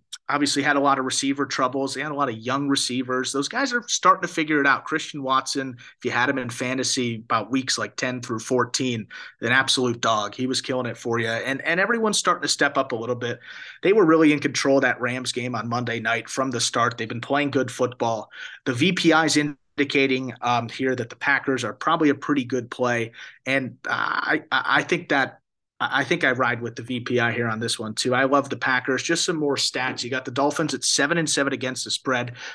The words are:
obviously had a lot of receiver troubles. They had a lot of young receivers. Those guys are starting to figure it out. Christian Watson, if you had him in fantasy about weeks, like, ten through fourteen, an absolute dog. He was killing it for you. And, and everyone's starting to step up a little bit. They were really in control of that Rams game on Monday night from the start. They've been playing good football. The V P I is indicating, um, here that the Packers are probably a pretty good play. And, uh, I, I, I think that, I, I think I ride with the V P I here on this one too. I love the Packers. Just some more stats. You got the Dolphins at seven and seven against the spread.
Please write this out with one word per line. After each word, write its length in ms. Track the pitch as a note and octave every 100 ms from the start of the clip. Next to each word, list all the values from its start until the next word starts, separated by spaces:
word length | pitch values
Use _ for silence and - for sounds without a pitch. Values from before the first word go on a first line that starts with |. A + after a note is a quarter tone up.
| _ - -
obviously 320 | C#3+ C#3+ C#3+
had 140 | C#3 C#3+
a 40 |
lot 200 | C#3 C3+
of 60 | C3
receiver 420 | - C#3 C#3 C3+
troubles. 460 | - C3 C3+ C3+
They 80 | C3
had 100 | D3+
a 40 | C#3+
lot 140 | C3+
of 80 | A2
young 320 | A2+ C3+ C#3+
receivers. 640 | C#3 - B2+ B2 B2+ B2+
Those 160 | C#3 C#3
guys 260 | A#3 C4+
are 100 | A#3+ -
starting 340 | - F#3 F#3
to 120 | E3+
figure 280 | - D#3 D3+
it 60 | C#3
out. 180 | B2+ -
Christian 380 | D#3 - D3
Watson, 520 | C3 C3 - C#3 C3+ A#2+
if 280 | - - A#2+
you 60 |
had 180 | A#2+ B2+
him 80 | C3+
in 120 | B2
fantasy 640 | A#2 B2+ C3 B2 - A#2+ A2+
about 340 | A2+ A#2 A2
weeks, 300 | C3 B2+ -
like, 160 | G#2 -
ten 260 | C3 B2
through 180 | A#2+ A2+
fourteen, 680 | - B2+ A#2+ - B2+ A2+ F#2+ - - -
an 100 | A2+
absolute 480 | B2+ C3 - B2 A#2
dog. 360 | A#2 G#2+ G#2 -
He 100 | B2+
was 160 | B2
killing 240 | - B2+ A#2+
it 120 | A2
for 200 | B2 A#2
you. 100 | A2+
And, 320 | A2+ A#2 C3+
and 160 | - E3+
everyone's 400 | G3 A#3 G#3+ -
starting 240 | F#3+ E3+
to 40 | C#3+
step 300 | - C#3+ C#3
up 140 | C3
a 40 | A#2
little 200 | A#2 A#2+
bit. 240 | A#2+ A#2+ - - - -
They 120 | E3+
were 120 | G#3+ E3
really 260 | D#3+ D#3
in 80 | D3
control 380 | C#3 A#2+ C#3 C3+
of 60 |
that 180 | B2+ -
Rams 300 | A#2+ B2+ B2
game 240 | A#2+ B2 A#2
on 120 | A#2
Monday 320 | A#2+ A#2 A#2
night 300 | A2+ A#2 -
from 220 | - C3
the 100 | A#2+
start. 380 | - B2+ A#2+ A#2+
They've 100 | A2+
been 100 | A#2
playing 300 | - C#3 C#3+
good 220 | C3+ A#2+
football. 580 | - B2 - A#2+ A2 - - - - -
The 80 |
V 200 | A#2+ F3
P 180 | F3+ E3
I 140 | D#3 D#3
is 120 | D3
indicating, 960 | D3 D3 _ - C#3+ C#3 C3+ C3 C3 -
um, 280 | A#2+ A#2+ A#2
here 260 | - C3 B2
that 140 | A#2
the 60 | -
Packers 480 | D3 C3+ - B2+
are 100 | A2+
probably 360 | - - E3 D3+
a 60 | C3
pretty 300 | - C#3+ A#2+
good 260 | B2+ A#2
play. 400 | - B2 A#2+ A2+ - - - -
And, 320 | C3+ B2+ - -
uh, 40 |
I, 520 | A#2 G#2+ - - D3+ -
I, 120 | C3 -
I 180 | C#3
think 260 | C#3+ F3 F3
that, 300 | C#3+ B2+ - _ _ _ _
I, 220 | A#2+ C3
I 20 |
think 200 | C#3 F3
I 80 | C#3+
ride 300 | B2+ A#2+ A#2+
with 140 | A#2 A#2
the 80 |
V 160 | A#2 B2
P 200 | B2 A#2+
I 120 | A#2
here 160 | A#2 A#2
on 120 | A2
this 200 | A#2 -
one 160 | A2 A2
too. 180 | B2+
I 120 | B2+ C3+
love 240 | C#3 C3
the 60 | A#2+
Packers. 460 | C#3 B2+ B2+ B2+
Just 240 | - E3 -
some 100 | E3
more 200 | D3 B2+
stats. 480 | - C3 B2+ B2
You 80 | A#2+
got 140 | C3 C#3
the 60 |
Dolphins 440 | B2+ C#3+ C#3+ D#3 C3
at 80 |
seven 340 | - - C#3+ E3+
and 100 | D3+
seven 260 | - C#3
against 320 | C3 B2+ B2+ A2
the 60 |
spread. 420 | - - B2 A#2+ A#2+ -